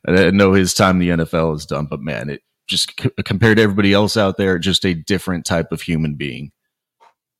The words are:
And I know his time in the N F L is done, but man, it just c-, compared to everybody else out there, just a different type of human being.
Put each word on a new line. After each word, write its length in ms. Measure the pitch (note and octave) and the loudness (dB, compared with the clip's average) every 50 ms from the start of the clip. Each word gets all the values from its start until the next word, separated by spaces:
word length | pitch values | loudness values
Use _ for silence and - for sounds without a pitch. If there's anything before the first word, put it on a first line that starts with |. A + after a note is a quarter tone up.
| - | -4
And 120 | - F2 F#2 | 0 2 4
I 120 | F#2+ E2 | 4 4
know 240 | F#2+ G2+ G2+ F#2+ F#2+ | 4 4 4 6 6
his 200 | G2 F#2 F2 - | 4 2 2 2
time 220 | - G#2 F#2+ F#2 | 2 2 2 4
in 40 | F2+ | 2
the 120 | F2 F2 | 2 0
N 80 | F2 E2 | 0 0
F 140 | E2 D#2 - | -2 -2 -2
L 180 | E2 E2 E2 | -2 -2 -2
is 140 | D#2 D2+ D2+ | -2 -4 -6
done, 200 | - D2 C#2 D2+ | -8 -6 -6 -6
but 140 | D2 D#2+ C#2+ | -8 -8 -10
man, 300 | C#2 D#2 C2+ A1+ C2+ D2 | -8 -8 -8 -8 -8 -10
it 140 | C#2 - _ _ _ _ _ - | -10 -12 _ _ _ _ _ -6
just 300 | - - - - - - | -4 -4 -4 -6 -8 -6
c-, 120 | - C3+ - - - | -6 -6 -4 -6 -6
compared 320 | - G#2 F2+ A2+ A2 G#2+ A2 | -4 -2 2 4 4 6 6
to 60 | A2 | 4
everybody 280 | G#2 F#2+ G#2 G2+ G2 | 2 2 2 2 2
else 240 | G2 G2+ G#2+ G2 - | 4 2 2 0 0
out 220 | A2+ G2+ F#2+ F2 - | 0 0 0 0 0
there, 200 | G2+ F#2+ F#2 F2 | 0 0 0 0
just 280 | D#2+ G2 F2 - - | 0 -2 -2 0 0
a 80 | F#2+ F2 | -2 -2
different 520 | D#2+ D2+ - G#2 F2 - F#2+ F2+ E2 - | -2 -2 -4 -4 -4 -2 -4 -6 -6 -4
type 280 | - F#2 E2 D#2+ - E2 | -4 -2 -2 -2 -4 -6
of 80 | D#2 | -10
human 340 | - - E2+ D#2 D#2+ D2+ D2 | -6 -4 -4 -2 -2 -4 -4
being. 380 | C2+ C#2+ C#2 A#1+ B1+ C#2+ C#2 _ _ _ _ _ _ _ _ _ _ _ _ _ _ _ _ _ | -6 -8 -10 -10 -12 -14 -16 _ _ _ _ _ _ _ _ _ _ _ _ _ _ _ _ _